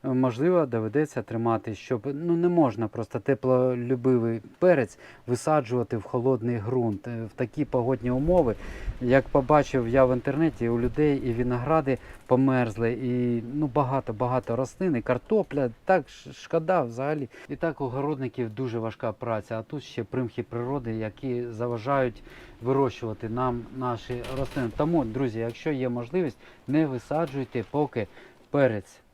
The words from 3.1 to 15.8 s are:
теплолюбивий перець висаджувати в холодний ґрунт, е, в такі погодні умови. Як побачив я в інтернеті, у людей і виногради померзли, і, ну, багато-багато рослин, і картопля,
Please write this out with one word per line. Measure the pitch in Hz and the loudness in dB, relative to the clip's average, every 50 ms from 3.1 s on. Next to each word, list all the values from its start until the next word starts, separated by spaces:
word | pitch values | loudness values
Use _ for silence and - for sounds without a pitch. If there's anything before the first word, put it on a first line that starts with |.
| - - | -6 -4
теплолюбивий | - - 139 127 - 131 127 127 127 127 127 123 120 120 131 123 120 131 127 120 113 117 113 113 - - - _ | 0 0 0 0 2 2 4 4 4 2 0 -2 -2 -2 -2 2 4 4 4 4 4 2 -2 -2 -6 -12 -6 _
перець | - 185 175 143 120 101 - - - - - - - | 6 6 6 6 4 -2 -4 -18 -20 -20 -20 -16 -4
висаджувати | - 123 117 - 160 156 151 135 107 123 123 117 - - | -4 -4 -2 2 2 2 2 2 2 -2 -2 0 0 -2
в | 113 98 | -4 -4
холодний | - - 127 117 131 131 120 110 120 120 | -2 -4 0 2 2 2 2 0 -2 -2
ґрунт, | 117 98 113 120 127 120 113 104 95 - | -2 -2 -2 0 0 2 0 -2 -2 -6
е, | 117 120 113 113 | -8 -8 -8 -8
в | 107 - | -10 -6
такі | - 127 110 - 151 147 | -6 -6 -6 -2 -4 -4
погодні | - - 127 117 123 135 127 117 123 | 0 0 0 2 2 0 0 0 -2
умови. | 123 127 143 160 180 180 151 120 104 - - - - - - - - - | 0 0 2 4 4 6 6 4 0 -2 -6 -12 -12 -6 -6 -6 -6 -2
Як | 127 120 127 135 131 | 2 4 4 4 4
побачив | - - 147 131 120 151 151 139 - - 135 120 | 4 2 2 4 6 6 4 6 4 0 0 0
я | 113 120 135 131 | 4 6 6 6
в | 127 127 | 6 4
інтернеті, | 123 - 143 131 143 165 160 - - 117 117 | 0 0 -2 0 2 0 0 0 0 0 0
у | 117 120 | 2 2
людей | 120 123 120 - 151 151 143 | 0 0 2 2 2 2 2
і | 135 - 127 117 | 2 0 -2 -2
виногради | 117 123 123 123 120 120 143 160 160 147 139 131 - - - - - - | 0 0 0 0 -2 0 2 2 2 2 0 -2 -2 -4 -16 -20 -20 0
померзли, | - 127 127 135 135 131 127 123 113 101 110 117 113 123 | 2 4 4 4 4 4 2 2 0 -2 -2 0 0 0
і, | 113 131 123 123 123 123 120 120 117 110 117 135 | -2 -2 -2 0 0 2 2 0 -2 -2 -4 -2
ну, | 147 156 | -2 -2
багато-багато | 143 113 151 139 123 135 135 - - 113 104 127 120 127 127 - - 117 | 0 2 0 0 2 0 -2 -2 -2 -4 -2 -2 0 0 0 0 0 -2
рослин, | 120 135 - - - 190 185 151 | -2 -2 -4 -4 -2 -2 0 0
і | 120 | 0
картопля, | 110 - 127 123 - - 220 214 180 - - 143 135 120 113 - | 0 0 -2 -2 0 0 0 0 0 0 -2 -2 -2 -2 -4 -8